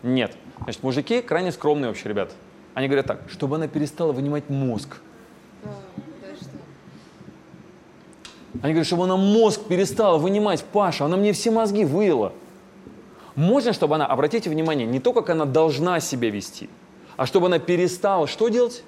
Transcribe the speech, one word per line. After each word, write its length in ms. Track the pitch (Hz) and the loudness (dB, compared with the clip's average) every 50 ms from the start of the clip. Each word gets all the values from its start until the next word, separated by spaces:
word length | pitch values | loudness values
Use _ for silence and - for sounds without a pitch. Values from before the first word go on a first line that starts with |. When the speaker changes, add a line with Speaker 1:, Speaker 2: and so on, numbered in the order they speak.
Speaker 1:
Нет. 340 | - 123 127 127 113 101 - - - - - - - | 0 0 0 0 0 -2 -4 -14 -20 -20 -16 -12 -10
Значит, 180 | - 110 - | -10 -10 -6
мужики 400 | - 131 123 - 139 - 226 247 | -4 -2 -2 -2 -2 0 -2 -2
крайне 280 | 240 - 156 170 185 180 | 0 -2 -2 -2 0 -2
скромные 380 | 147 - - 151 147 151 135 117 | -6 -2 0 0 0 0 0 -4
вообще, 220 | 104 - - 107 | -6 -6 -8 -4
ребят. 200 | 104 101 95 - - - - - - - - - - | -4 -4 -4 -4 -8 -20 -20 -20 -20 -20 -20 -12 -6
Они 140 | 131 135 135 | -4 -2 0
говорят 180 | 143 139 135 | 0 0 0
так: 160 | - 143 - - - | -2 -6 -8 -8 -18
«Чтобы 260 | - - 151 135 143 | -8 -6 -4 -4 -2
она 120 | 160 160 143 | -4 -4 -4
перестала 440 | - 151 151 139 - - 170 156 | -4 -4 -4 -4 -4 -2 -2 -2
вынимать 380 | 135 127 139 143 147 147 143 - | -2 -2 -4 -4 -4 -6 -4 -4
мозг». 480 | 139 139 135 127 117 101 - - - - - - - - - - - - - - - - | -4 -2 -2 -2 -2 -4 -8 -10 -18 -20 -20 -20 -20 -20 -20 -20 -20 -20 -20 -20 -20 -16
Speaker 2:
Да, 80 | - 208 202 196 196 190 180 196 - 311 320 - | -16 -14 -14 -14 -18 -16 -16 -16 -16 -16 -20 -18
да, 160 | 196 190 196 | -18 -18 -18
что? 100 | - - - - - - - - - - - - - - - - - - - - - - - - - - - - - - - - - - - - - - - - - - - - 123 | -18 -18 -18 -18 -20 -20 -20 -20 -20 -20 -20 -20 -20 -20 -20 -20 -20 -20 -20 -20 -20 -20 -20 -20 -20 -20 -20 -20 -20 -20 -20 -20 -20 -20 -20 -20 -20 -20 -20 -20 -20 -20 -14 -12 -4
Speaker 1:
Они 100 | 131 147 | -2 0
говорят: 140 | 160 165 151 | 2 2 2
«Чтобы 180 | - 180 170 180 | 2 0 0 2
она 120 | 185 185 | 2 2
мозг 460 | 190 190 196 208 226 226 208 - - - - | 4 4 6 6 6 6 6 4 0 -2 -2
перестала 500 | 180 180 196 - 127 226 220 196 170 156 | 0 0 0 0 2 2 4 4 4 4
вынимать, 460 | 151 190 196 208 214 208 175 151 - | 4 2 2 2 2 2 0 -2 -4
Паша, 400 | - - 208 202 180 - - 139 | -2 0 2 2 2 0 0 0
она 120 | 147 180 | 0 2
мне 160 | 190 202 208 | 2 2 2
все 180 | 202 208 - 233 | 2 2 0 2
мозги 340 | 220 226 226 208 202 208 202 | 2 2 2 2 2 2 2
выела». 480 | 139 139 185 214 190 156 123 104 92 - - - - - - - - - - - - - - - - - - - - - | 2 2 2 4 4 4 2 0 -2 -4 -10 -20 -20 -20 -20 -20 -20 -20 -20 -20 -20 -20 -20 -20 -20 -20 -20 -20 -10 -2
Можно, 380 | 135 156 180 240 285 220 240 | 0 2 4 4 4 2 0
чтобы 220 | 185 - 170 147 151 | 0 2 2 2 2
она, 120 | 156 143 | 2 2
обратите 440 | - 131 127 143 151 226 233 214 180 | 0 2 2 2 2 0 -2 -2 -2
внимание, 360 | 156 156 160 160 156 139 117 | -2 0 0 0 0 0 0
не 120 | 113 123 135 | 0 -2 0
то, 120 | - 240 | 0 2
как 180 | 254 233 - - | 0 2 0 0
она 140 | 170 160 151 | -2 0 0
должна 560 | 139 131 160 160 160 139 131 160 180 180 165 | 2 2 4 4 4 2 0 0 0 0 -2
себя 280 | 165 - 143 123 117 113 | -2 -4 -4 0 0 0
вести, 380 | 104 101 92 - - - - - - - - - - - - - - | -2 -2 -8 -10 -14 -16 -18 -18 -18 -20 -20 -20 -20 -20 -20 -16 -4
а 80 | - 131 | -4 -4
чтобы 200 | - - 190 175 | 0 2 2 2
она 120 | 180 180 160 | 4 2 0
перестала 680 | - 170 180 170 180 170 180 - - 202 196 180 151 | 0 0 2 2 2 0 0 -2 0 0 2 2 0
что 220 | 139 - - 220 240 | -2 -2 -2 0 0
делать? 340 | 214 247 247 233 240 - - | 2 2 0 0 -2 -12 -18